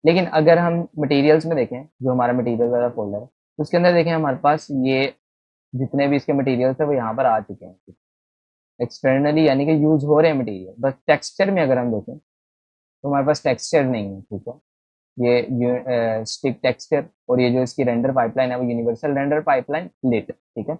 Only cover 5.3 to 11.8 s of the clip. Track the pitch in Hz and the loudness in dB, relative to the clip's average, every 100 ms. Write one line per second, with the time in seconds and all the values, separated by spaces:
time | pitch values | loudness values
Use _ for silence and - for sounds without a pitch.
5.3 | _ _ _ _ 127 131 139 139 143 - | _ _ _ _ -8 -4 0 2 0 0
6.3 | 139 135 123 127 131 151 139 113 113 127 | 0 0 2 0 0 0 0 -2 -2 0
7.3 | 110 101 98 87 92 _ - _ _ _ | 0 -4 -18 -18 _ _ -20 _ _ _
8.3 | _ _ _ _ _ 123 - 135 135 147 | _ _ _ _ _ -10 -2 0 2 2
9.3 | 151 156 135 143 160 151 156 147 151 160 | 2 2 2 2 2 2 2 2 4 4
10.3 | 143 113 95 92 104 135 131 - 147 - | 2 -4 -8 -12 -6 -6 -4 0 0 0
11.3 | - 196 190 143 127 | -2 0 2 2 0